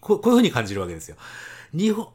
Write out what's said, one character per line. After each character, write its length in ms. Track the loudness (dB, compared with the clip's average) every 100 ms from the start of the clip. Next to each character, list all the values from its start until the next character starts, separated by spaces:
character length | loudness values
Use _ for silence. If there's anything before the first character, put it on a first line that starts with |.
こ-、 180 | -2 0
こ 120 | 4
う 20 |
い 20 | 6
う 20 |
ふ 20 |
う 20 |
に 100 | 4
感 140 | 2 -2
じ 100 | -4
る 60 |
わ 60 | -6
け 60 |
で 60 | -10
す 80 | -14
よ。 80 | -20 -20 -18 -18 -20 -10
日 200 | -2 0
本、 180 | -2 -6